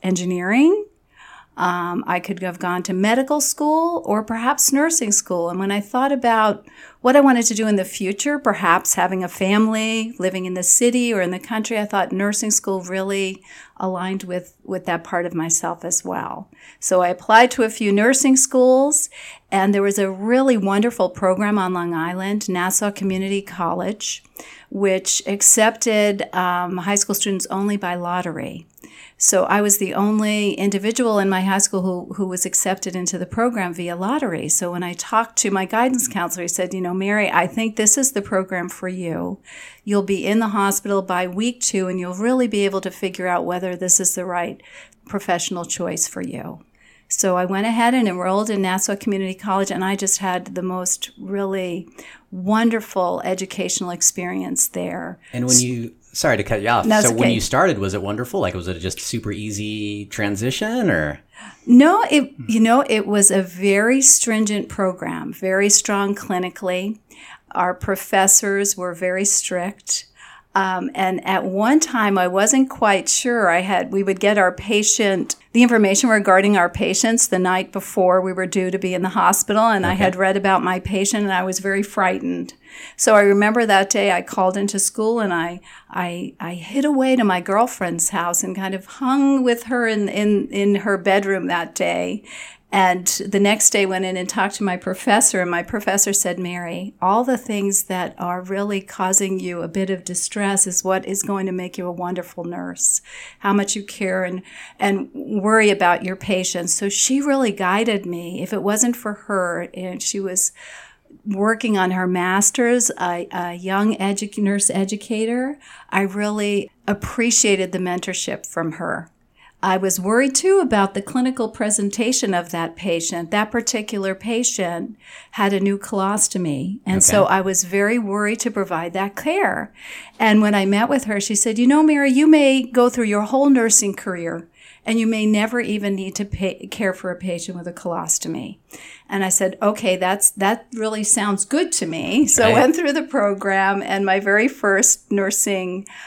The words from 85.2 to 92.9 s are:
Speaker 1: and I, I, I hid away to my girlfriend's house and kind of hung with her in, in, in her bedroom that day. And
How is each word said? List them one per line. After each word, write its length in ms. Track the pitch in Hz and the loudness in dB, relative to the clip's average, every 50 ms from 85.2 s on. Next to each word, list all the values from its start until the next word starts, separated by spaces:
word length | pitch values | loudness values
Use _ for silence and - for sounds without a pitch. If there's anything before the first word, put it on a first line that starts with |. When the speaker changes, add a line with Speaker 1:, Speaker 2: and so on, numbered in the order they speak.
Speaker 1:
and 120 | 220 190 175 | 0 0 0
I, 280 | 170 165 170 175 175 - - - - - _ | -2 -2 -4 -6 -8 -12 -18 -20 -20 -20 _
I, 460 | - - 180 175 175 175 190 - - _ | -6 -6 -4 -4 -4 -8 -8 -10 -10 _
I 140 | 170 165 175 | -10 -10 -10
hid 320 | 175 160 - - 277 269 | -10 -12 -6 -4 -2 0
away 320 | 302 294 262 262 262 262 | 2 2 2 4 4 4
to 80 | 247 226 | 4 4
my 160 | 202 185 180 | 2 2 0
girlfriend's 720 | 175 - 196 208 233 247 - - 196 175 170 170 - - | 0 0 2 2 2 2 0 -4 -6 -4 -2 -2 -2 -2
house 340 | - 185 170 175 175 - - | -2 -2 -2 -2 -2 -2 -4
and 100 | 190 185 | -4 -6
kind 200 | 190 190 190 190 | -6 -6 -6 -6
of 100 | 190 190 | -8 -10
hung 580 | - - - 269 254 262 285 277 277 277 269 254 | -12 -10 -4 -2 0 2 4 4 4 4 4 2
with 200 | 247 233 233 240 | 2 0 0 -2
her 240 | 226 254 240 240 226 | -4 -2 0 0 0
in, 180 | 220 208 208 | 0 0 -2
in, 420 | 196 - - 208 208 208 196 - - | -2 -2 0 2 2 2 2 0 -2
in 260 | - 196 202 202 202 | -2 0 2 2 2
her 240 | 196 196 214 196 190 | 2 2 0 -2 0
bedroom 480 | 175 202 190 202 196 196 196 190 170 | 2 2 2 2 2 0 -2 -2 -2
that 280 | 175 175 170 170 165 - | -2 -2 -2 -4 -6 -4
day. 500 | - 185 175 170 175 180 180 190 214 - - - - - - - _ _ _ - | -4 -2 -2 -2 -2 -4 -4 -6 -8 -10 -14 -18 -16 -16 -18 -20 _ _ _ 0
And 320 | 202 190 185 | 2 2 2